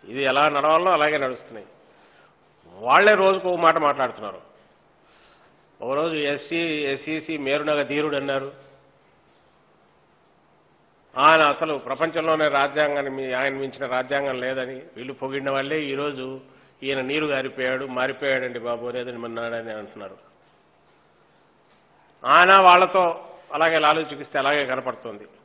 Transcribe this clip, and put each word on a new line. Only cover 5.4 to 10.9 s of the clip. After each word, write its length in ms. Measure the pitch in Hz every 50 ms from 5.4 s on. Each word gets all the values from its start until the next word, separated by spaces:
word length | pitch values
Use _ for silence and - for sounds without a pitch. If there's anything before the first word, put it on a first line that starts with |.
| _ _ _ _ _ _ _ _
ఒకరోజు 340 | - 123 135 147 160 170 160
ఎస్సీ, 440 | 151 147 143 143 143 - - 165 170 170 165 156
ఎస్సీసీ 600 | 151 147 139 135 127 - 156 160 156 156 - 160
మేరునగ 440 | 147 139 135 139 151 147 156 151 147 139
ధీరుడు 320 | 131 143 147 151 156 143
అన్నారు. 380 | 139 139 147 135 135 135 139 - - - - - _ _ _ _ _ _ _ _ _ _ _ _ _ _ _ _ _ _ _ _ _ _ _ _ _ _ _ _ _ _ _ _ _ _ _ _ _ _ _ _ _ _ _